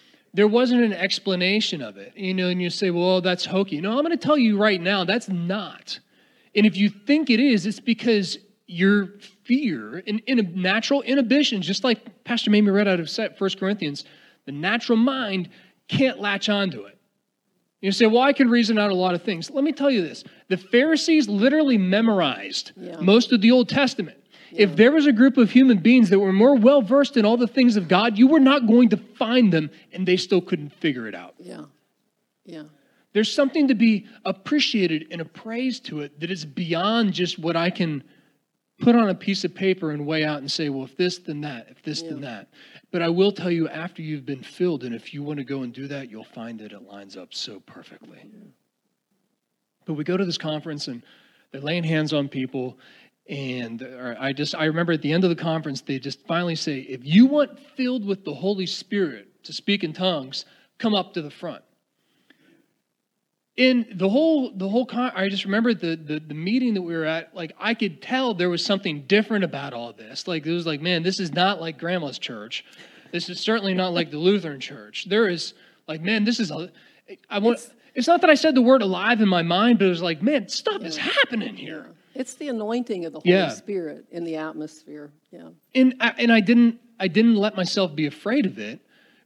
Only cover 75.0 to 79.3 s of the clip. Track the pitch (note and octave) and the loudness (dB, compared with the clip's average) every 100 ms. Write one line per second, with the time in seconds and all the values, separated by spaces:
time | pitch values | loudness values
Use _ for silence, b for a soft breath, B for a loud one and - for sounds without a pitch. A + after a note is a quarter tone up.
75 | F3+ G#3 G#3 E3+ - b b b - D#3 | -2 0 0 -2 -8 b b b -12 -8
76 | F3+ A3 G#3 A#3+ F3+ D#3+ F3+ b b b | -4 0 0 0 -4 -6 -12 b b b
77 | - - _ G#3 A3+ A3+ - _ b C4 | -20 -20 _ -2 0 0 -6 _ b -4
78 | C4+ F4 F4 C#4+ D#4+ C4 A#3+ C4 G3 F3+ | 2 4 6 4 4 4 4 4 2 -2
79 | G#3 A3+ G3+ | -2 2 2